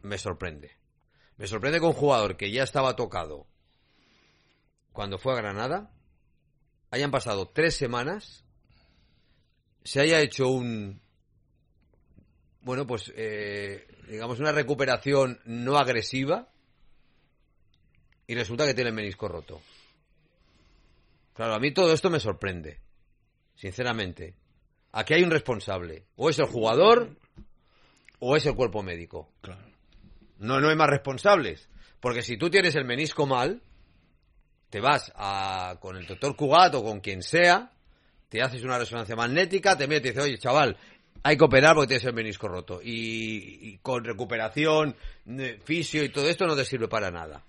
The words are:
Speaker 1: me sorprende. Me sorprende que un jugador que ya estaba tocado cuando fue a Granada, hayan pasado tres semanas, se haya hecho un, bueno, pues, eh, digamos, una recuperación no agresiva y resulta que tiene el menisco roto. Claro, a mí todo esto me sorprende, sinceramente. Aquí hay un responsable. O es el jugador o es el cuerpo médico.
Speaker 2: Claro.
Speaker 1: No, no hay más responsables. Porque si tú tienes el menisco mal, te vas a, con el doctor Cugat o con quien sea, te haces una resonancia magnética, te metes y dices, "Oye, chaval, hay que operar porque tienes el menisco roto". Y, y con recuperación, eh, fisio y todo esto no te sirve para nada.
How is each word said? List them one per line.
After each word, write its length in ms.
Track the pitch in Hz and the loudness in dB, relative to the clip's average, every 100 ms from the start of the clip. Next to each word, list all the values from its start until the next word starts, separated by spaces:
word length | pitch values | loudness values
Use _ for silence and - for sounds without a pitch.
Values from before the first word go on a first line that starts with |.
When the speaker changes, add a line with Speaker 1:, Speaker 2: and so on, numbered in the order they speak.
Speaker 1:
me 160 | 101 101 | -10 -8
sorprende. 540 | 104 87 90 73 71 _ _ _ _ _ _ _ | -8 -8 -10 -12 -20 _ _ _ _ _ _ _
Me 100 | 101 | -8
sorprende 360 | 107 131 165 | -4 -2 2
que 40 | 165 | 2
un 60 | |
jugador 460 | - 143 127 104 92 | 2 2 4 2 -2
que 140 | 101 | -4
ya 120 | 113 | -2
estaba 320 | 135 147 135 123 | -2 0 -2 -2
tocado 520 | 113 92 80 73 73 _ _ _ _ _ _ _ _ _ _ _ _ _ _ | -4 -6 -8 -12 -18 _ _ _ _ _ _ _ _ _ _ _ _ _ _
cuando 240 | - 101 95 | -12 -10 -4
fue 160 | 131 | -2
a 20 | 127 | -2
Granada, 560 | 104 101 123 180 214 _ _ _ _ _ _ _ _ _ _ | -4 -4 -4 -6 -8 _ _ _ _ _ _ _ _ _ _
hayan 220 | 123 143 | -4 0
pasado 380 | 131 117 101 92 | -2 -2 -4 -4
tres 260 | - 165 - | 0 0 0
semanas, 720 | 127 120 135 208 - - _ _ _ _ _ _ _ _ _ _ _ _ _ _ | -4 -4 -4 -8 -12 -20 _ _ _ _ _ _ _ _ _ _ _ _ _ _
se 160 | - 135 | -6 0
haya 220 | 151 160 | 4 4
hecho 260 | 147 - 131 | 2 0 0
un, 540 | 131 123 113 101 98 _ _ _ _ _ _ _ _ _ _ _ - _ _ _ _ | 0 -2 -6 -8 -14 _ _ _ _ _ _ _ _ _ _ _ -20 _ _ _ _
bueno, 260 | 127 127 135 | -8 -6 -4
pues, 240 | 117 - | -6 -8
eh, 760 | - 110 107 104 101 101 98 - - - | -8 -8 -6 -6 -8 -8 -12 -18 -20 -16
digamos, 300 | 107 117 120 | -10 -8 -4
una 140 | 151 | -2
recuperación 880 | 151 139 139 135 123 139 139 131 120 | 0 0 0 0 0 2 2 2 -2
no 340 | 117 117 123 147 | -10 -6 2 2
agresiva 720 | 127 117 104 131 135 190 247 _ _ _ _ _ _ _ _ _ _ _ _ _ _ _ _ _ - | 2 0 -2 -6 -2 -4 -4 _ _ _ _ _ _ _ _ _ _ _ _ _ _ _ _ _ -10
y 100 | 117 | -6
resulta 300 | 104 120 147 | -6 -2 -2
que 80 | |
tiene 180 | 123 120 | 0 -2
el 40 | 110 | -4
menisco 320 | 104 92 101 | -8 -8 -8
roto. 320 | 82 - - _ - _ _ _ _ _ _ _ _ _ _ _ _ _ _ _ | -10 -14 -20 _ -20 _ _ _ _ _ _ _ _ _ _ _ _ _ _ _
Claro, 220 | - 113 110 | -8 -4 0
a 40 | |
mí 140 | 139 | 0
todo 180 | 139 175 | 4 4
esto 180 | 160 190 | 4 2
me 120 | 165 | 0
sorprende, 580 | 107 87 98 87 78 - - _ _ _ _ _ _ _ | -2 -4 -6 -6 -12 -16 -20 _ _ _ _ _ _ _
sinceramente. 800 | 98 92 123 113 95 87 85 - _ _ _ _ _ | -12 -6 -4 -2 -6 -8 -16 -18 _ _ _ _ _
Aquí 200 | 110 110 | -8 0
hay 100 | 160 | 2
un 80 | 180 | 4
responsable. 720 | 156 - 110 95 92 87 80 _ - | 2 -2 -6 -4 -6 -6 -14 _ -2
O 140 | 143 | 0
es 100 | 147 | 2
el 60 | 135 | 0
jugador 720 | 123 110 120 196 233 233 - _ - - _ _ _ _ _ _ _ | 0 2 6 8 6 4 -12 _ -20 -20 _ _ _ _ _ _ _
o 180 | 123 151 | 0 2
es 80 | 147 | 2
el 100 | 120 | 0
cuerpo 260 | 120 107 | 0 -2
médico. 520 | 95 85 85 85 76 _ | -6 -10 -10 -16 -16 _
Speaker 2:
Claro. 260 | - 98 104 _ _ - - - - - | -20 -20 -20 _ _ -20 -20 -20 -20 -12
Speaker 1:
No, 220 | 107 135 | 0 2
no 80 | 147 | 4
hay 60 | 156 | 6
más 120 | 147 | 4
responsables. 800 | 139 - 131 202 196 113 76 - - - - | 4 -2 0 6 6 4 -8 -16 -20 -20 -6
Porque 220 | 123 120 | -4 -2
si 160 | 117 117 | -4 -4
tú 120 | 170 | 2
tienes 240 | 190 180 147 | 4 4 0
el 100 | 127 | -2
menisco 400 | 123 156 - 139 | -4 -4 -2 0
mal, 360 | 127 135 226 _ - _ _ _ _ _ _ _ _ _ | 2 0 -4 _ -20 _ _ _ _ _ _ _ _ _
te 100 | 101 | -2
vas 320 | 120 143 - - | 2 2 -2 -8
a, 600 | 101 98 95 95 92 90 | -4 -4 -4 -4 -6 -10
con 160 | 95 92 | -12 -14
el 80 | 85 | -12
doctor 280 | 95 139 - | -6 -6 -2
Cugat 400 | 147 156 180 143 | 4 8 8 6
o 80 | |
con 180 | 110 104 | -4 -6
quien 200 | 101 95 | -8 -8
sea, 520 | - 165 175 180 247 _ _ _ _ _ _ | -2 4 6 4 2 _ _ _ _ _ _
te 120 | 110 | -2
haces 220 | 127 123 | -2 -2
una 160 | 123 123 | -4 -4
resonancia 380 | 117 120 107 113 | -4 -6 -8 -4
magnética, 600 | 120 147 185 190 196 180 | 0 0 0 2 2 2
te 80 | 139 | 2
metes 260 | 151 123 | 0 -2
y 20 | |
dices, 100 | 117 | -2
"Oye, 140 | 143 120 | -2 -2
chaval, 400 | 127 139 135 95 - - _ - | 0 2 2 0 -14 -20 _ -4
hay 120 | 143 147 | 0 6
que 80 | |
operar 320 | 151 131 151 156 | 8 10 10 8
porque 140 | 131 | 6
tienes 160 | 127 120 | 0 0
el 80 | |
menisco 340 | 113 110 101 107 | -4 -6 -6 -8
roto". 320 | 90 - - | -8 -8 -12
Y, 840 | 117 113 113 113 110 110 - - 107 | -8 -8 -6 -6 -6 -8 -12 -18 -18
y 100 | 95 | -12
con 260 | - 127 117 | -6 -6 -6
recuperación, 880 | 101 113 117 110 147 156 156 151 - - - - | -8 -6 -4 -4 0 2 2 2 -4 -14 -14 -14
eh, 320 | 127 131 104 | -10 -10 -10
fisio 440 | - 165 160 156 143 | -6 -4 -2 -2 -2
y 40 | |
todo 200 | 143 143 | -2 -2
esto 180 | 170 180 | 0 0
no 80 | 147 | 0
te 80 | |
sirve 240 | 123 131 110 | -2 -4 -2
para 240 | 110 98 | -2 -4
nada. 320 | 87 80 73 | -6 -12 -14